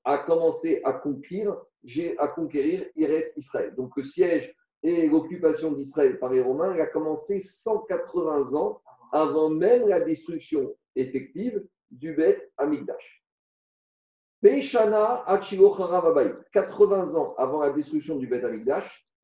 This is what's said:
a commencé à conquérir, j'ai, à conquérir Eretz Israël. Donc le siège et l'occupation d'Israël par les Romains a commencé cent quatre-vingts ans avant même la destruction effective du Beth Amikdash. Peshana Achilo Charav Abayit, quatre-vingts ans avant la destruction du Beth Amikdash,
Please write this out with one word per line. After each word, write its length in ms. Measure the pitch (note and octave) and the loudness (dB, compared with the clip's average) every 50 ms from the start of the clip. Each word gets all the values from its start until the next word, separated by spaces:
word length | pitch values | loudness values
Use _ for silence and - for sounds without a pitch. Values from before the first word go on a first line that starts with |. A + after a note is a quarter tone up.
| - | -2
a 160 | - C#3+ - | -2 -2 0
commencé 640 | - E3 E3 E3 E3 D#3+ D#3 - - E3 G3 - - | 0 0 2 2 2 2 0 0 -2 -2 -2 0 0
à 100 | - - | -2 -4
conquérir, 640 | - - D3 C3+ C3+ - - F3 G3+ A3 G3+ - - - _ _ _ - | -2 -4 -6 -6 -6 -8 -10 -8 -4 -4 -4 -4 -6 -10 _ _ _ -20
j'ai, 340 | A#2+ B2 - E3+ E3+ - - | -12 -8 -6 -4 -4 -2 -2
à 80 | - - | -2 -2
conquérir 580 | - - D#3+ C#3 C3+ C#3+ C3+ - B3+ - - - - | -2 -4 -6 -4 -2 -2 0 0 0 -2 -4 -6 -4
Eretz 360 | D#3 D#3 C#3+ D#3 D#3+ D#3+ - - | -2 0 0 0 0 -2 -4 -10
Israël. 380 | - - - - A#2 - - - | -14 -12 -8 -6 -6 -6 -6 -6
Donc 200 | B2+ B2+ B2+ - C#3 | -8 -8 -8 -6 -8
le 60 | C3 | -8
siège 520 | C#3 - E3+ F3+ F3 E3 D3 - - - _ _ _ _ _ - | -4 0 2 2 4 2 0 -2 -4 -14 _ _ _ _ _ -2
et 240 | D#3+ E3+ E3+ D#3+ D3+ | 0 0 2 2 4
l'occupation 640 | D#3 D#3+ D#3 D#3+ F3+ F3 F3 D#3 D3+ - D#3 D#3 | 4 2 0 0 -4 0 2 2 2 0 -2 -4
d'Israël 480 | C#3+ C#3 C#3 C3+ - D#3 C#3+ C3 A#2+ - | -4 -6 -8 -8 -2 2 2 2 2 0
par 120 | B2+ B2+ | -4 0
les 100 | C3 B2+ | 0 0
Romains 320 | B2 B2+ C3 D3+ E3+ G3 F3+ D#3+ | 2 2 0 0 0 -2 0 0
a 60 | D3+ | -2
commencé 540 | - - D#3 D#3 D#3 D#3 - - - G3+ F#3+ | -2 -2 -4 -4 -4 -4 -6 -4 -4 -6 -6
cent 400 | F#3+ - - - - D#4 A3 - | -6 -8 -14 -8 -4 -2 -2 -2
quatre-vingts 720 | - - F#3 E3 - - - F3 E3 D#3 D3+ C#3+ C3+ - C3+ | -2 -4 -6 -6 -4 -4 -4 -2 -2 0 0 0 -2 0 0
ans 280 | D3+ - - - - _ _ - _ _ - | -2 -2 -2 -4 -8 _ _ -20 _ _ -2
avant 380 | - D3+ D#3 C#3+ C#3 D#3 D#3 D#3 | 0 2 2 2 2 2 2 2
même 380 | D#3 D#3+ F3 G#3+ B3 B3 A3+ G3+ | 2 2 4 6 6 6 6 4
la 140 | F3+ E3 | 2 2
destruction 720 | - D#3+ D#3+ - - - E3 D#3 - - D#3 C#3+ B2+ - - _ _ _ - | 2 0 -4 -6 -6 -8 -10 -10 -8 -4 -2 -2 -2 -4 -6 _ _ _ -4
effective 680 | B2+ C3 B2+ - C3 - - - E3+ A3 B3 G#3+ G3 - - _ _ _ _ | -4 -4 -2 -4 -6 -8 -8 -10 -8 -6 -4 -4 -6 -8 -10 _ _ _ _
du 240 | - B2 C#3 D#3+ D3+ | -20 -14 -12 -8 -2
Beth 380 | D3+ D#3+ - - - - - _ - | 0 2 2 2 2 0 -12 _ -4
Amikdash. 680 | C#3+ D3+ D3 - - - - - - - - _ _ _ _ _ _ _ _ _ _ _ _ _ _ _ _ _ _ _ _ _ _ _ _ _ | -2 -2 -2 -4 -6 -8 -10 -10 -12 -18 -20 _ _ _ _ _ _ _ _ _ _ _ _ _ _ _ _ _ _ _ _ _ _ _ _ _
Peshana 840 | - G#3 C4+ C#4+ - - A#3+ A#3+ A3 G#3 G#3+ G#3+ G#3+ A3+ B3 - - | 4 4 4 4 -2 0 2 2 2 4 4 2 2 2 0 -2 -2
Achilo 480 | F#3 G3 G3 - - G3+ F#3 G3 G3+ G3 | 0 0 0 -2 -2 4 6 6 6 6
Charav 320 | F#3 F#3 F3 F3 F3+ E3 | 4 -2 -2 0 2 4
Abayit, 300 | E3 D#3 C#3+ A#2+ G#2 - - - _ | 4 4 4 2 0 -2 -6 -8 _
quatre-vingts 640 | - G3+ - - - - G#3 G3 G3 F#3+ F3+ D3 D#3 | 0 0 0 2 4 4 4 6 6 2 0 0 0
ans 180 | D#3+ C#3+ - - - | -2 -2 -2 -2 -2
avant 240 | - C3 C#3+ D3+ | -2 -2 0 0
la 100 | D3 C#3+ | 0 0
destruction 460 | C3+ D3+ D3 - D#3 D3+ - D#3 D#3 C#3 | 0 -2 -4 -2 -4 -4 -4 -4 -6 -6
du 100 | C3 A#2+ | -4 -4
Beth 160 | B2 A#2+ B2 | -4 -2 -2
Amikdash, 640 | A2+ A2+ A2 A2 - - - - - - - _ _ _ _ | -4 -6 -4 -2 -2 -2 -2 -4 -8 -14 -20 _ _ _ _